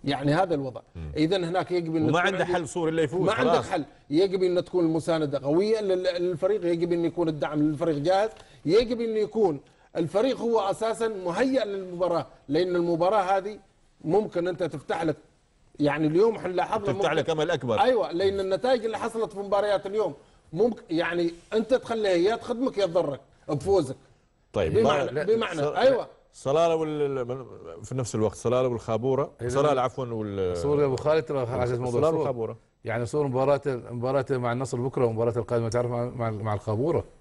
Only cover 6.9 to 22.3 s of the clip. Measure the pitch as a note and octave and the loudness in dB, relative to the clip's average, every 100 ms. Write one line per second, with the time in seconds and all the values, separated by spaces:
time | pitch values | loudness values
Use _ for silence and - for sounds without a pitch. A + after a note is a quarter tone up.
6.9 | E3+ E3+ F3 E3 D3+ D#3 D3+ D3+ D3 E3 | 0 0 0 -2 -2 -4 2 2 2 0
7.9 | D3 D3 F#3+ A3 - - - C#3+ G3+ A#3+ | 0 2 2 0 -4 -20 -8 2 2 4
8.9 | A#3 A#3 A3 G#3 A3 G3 C#3+ - _ _ | -2 -2 0 0 2 2 2 -8 _ _
9.9 | - E3+ F#3+ C4 G3+ A3+ A3 G3 F#3+ A3 | -4 0 2 2 0 0 2 0 -2 -2
10.9 | A3 A3+ G#3 F3+ E3+ C4 C4 G#3 G3 F#3 | 0 -2 -2 -4 0 2 2 0 -6 -8
11.9 | F3 F3+ E3+ - - - D3 F3+ F3 E3+ | -2 0 0 -2 -14 -2 0 2 2 0
12.9 | E3+ F3 G#3+ F#3 G3 F#3+ G#3+ _ _ _ | 2 4 2 2 0 0 -12 _ _ _
13.9 | _ D#3 F#3+ G#3+ F3 F3 E3+ E3+ D3 - | _ 0 0 2 -2 -2 -2 -4 -6 -6
14.9 | - E3 D3 _ _ _ _ _ - D3 | -2 -2 -4 _ _ _ _ _ -2 0
15.9 | C#3+ D#3 D#3+ A3 G#3 F3+ F3+ F3 G#3+ G3+ | 2 2 4 4 2 -4 -2 -2 -2 -2
16.9 | - E3 D#3 C#3+ D#3 D#3 E3 C3 A2 A3+ | 0 0 0 0 0 0 0 0 2 4
17.9 | B3 D#3+ E3+ F#3+ G3 F#3+ F#3+ B3 B3+ A3 | 2 0 0 0 0 -2 0 2 0 0
18.9 | G#3+ A3+ A3+ A3 F#3+ G3+ G3+ G#3 G3 F#3+ | -4 -6 -4 -6 -6 -2 0 2 0 0
19.9 | G#3 G#3 C#3 - _ _ D#3+ A#3 A3 - | -2 -2 -4 -18 _ _ 0 0 0 -4
20.9 | E3 E3+ F3 E3+ E3+ - A3 A3 B3+ - | -2 0 0 -2 -4 -4 -2 2 0 0
21.9 | A3+ G#3 F3+ F#3 | -2 2 4 2